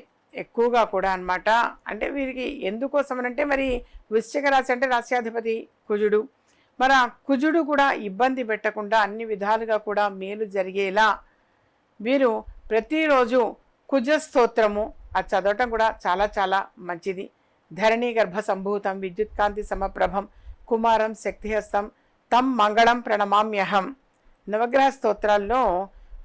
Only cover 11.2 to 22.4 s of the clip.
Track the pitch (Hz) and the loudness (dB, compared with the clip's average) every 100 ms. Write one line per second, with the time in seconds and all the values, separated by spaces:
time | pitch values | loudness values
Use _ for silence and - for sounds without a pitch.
11.2 | _ _ _ _ _ _ _ - 214 277 | _ _ _ _ _ _ _ -10 -2 2
12.2 | 262 220 - - - 220 220 311 311 269 | 2 0 -6 -16 -2 -2 0 0 2 4
13.2 | 240 254 220 - _ _ - 277 240 302 | 4 2 0 -2 _ _ -2 -2 2 0
14.2 | - 285 233 233 220 208 226 - - 185 | 0 2 2 4 2 2 -4 -8 -6 -4
15.2 | 185 202 190 208 247 226 220 214 196 180 | -2 0 0 0 -2 2 0 0 -2 0
16.2 | 208 208 190 190 196 - 175 175 196 180 | 0 0 0 0 -2 -12 -12 -10 -6 -8
17.2 | - _ _ _ _ 160 220 226 240 226 | -10 _ _ _ _ 0 2 2 0 0
18.2 | 196 185 214 196 190 202 202 190 190 180 | 0 0 -2 -2 -2 -4 -4 -6 -8 -6
19.2 | 214 - 208 208 202 196 196 196 185 190 | -6 0 -2 -2 -6 -6 -6 -2 -2 -2
20.2 | 202 - - - - 226 226 220 220 214 | -8 -14 -20 -18 -4 0 2 2 0 -4
21.2 | 208 190 208 214 208 202 214 _ _ _ | -8 -8 -4 -4 -2 -4 -4 _ _ _
22.2 | - 233 | 0 2